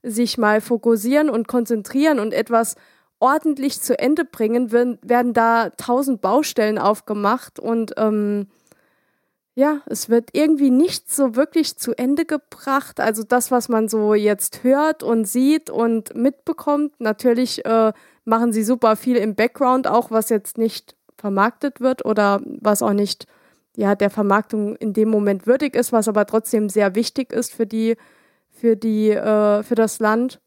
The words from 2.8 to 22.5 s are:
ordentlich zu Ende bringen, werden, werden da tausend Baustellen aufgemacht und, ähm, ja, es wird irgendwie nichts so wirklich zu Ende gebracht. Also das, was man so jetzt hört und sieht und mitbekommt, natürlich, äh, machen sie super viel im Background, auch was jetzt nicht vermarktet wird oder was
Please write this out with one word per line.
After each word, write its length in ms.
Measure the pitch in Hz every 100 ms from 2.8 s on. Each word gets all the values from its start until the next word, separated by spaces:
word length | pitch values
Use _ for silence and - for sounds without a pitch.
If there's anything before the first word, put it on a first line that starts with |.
| _ _ _ _
ordentlich 640 | 254 302 311 277 277 -
zu 160 | - 247
Ende 280 | 254 302 285
bringen, 460 | - 214 240 240
werden, 280 | 233 247 240
werden 320 | 196 240 247
da 380 | 233 226 233 202
tausend 500 | - - 247 277 233
Baustellen 560 | 190 247 302 - 214 214
aufgemacht 840 | 185 208 - 208 202 254 - -
und, 340 | - 233 214 -
ähm, 480 | 220 214 208 208 196 _ _ _ _ _ _ _ _ _ _ -
ja, 260 | 285 294 -
es 200 | 214 -
wird 220 | 233 226
irgendwie 380 | - 302 302 277
nichts 480 | 254 359 - - -
so 180 | 269 226
wirklich 400 | 302 330 302 -
zu 220 | - -
Ende 260 | 247 294
gebracht. 760 | 330 302 _ - - 277 - -
Also 220 | 220 214
das, 280 | 220 247 -
was 160 | 247 233
man 220 | 220 220
so 240 | 226 208
jetzt 500 | 214 208 208 - -
hört 400 | 254 277 311 311
und 220 | - 226 202
sieht 440 | 247 262 302 -
und 460 | - 233 226 - -
mitbekommt, 840 | 254 - - 320 - 294 294 _
natürlich, 640 | 220 214 254 233 254 - -
äh, 260 | 226 220 214 _ _
machen 300 | - 226 240
sie 100 | 220
super 320 | 214 247 226 214
viel 220 | 254 240
im 180 | 214 202
Background, 500 | 226 - 262 254 254
auch 260 | 233 233
was 180 | 220 214
jetzt 280 | 220 - -
nicht 380 | 226 - - _ _ _
vermarktet 640 | 208 196 214 - 285 -
wird 240 | 254 262 -
oder 340 | 214 202 202
was 360 | -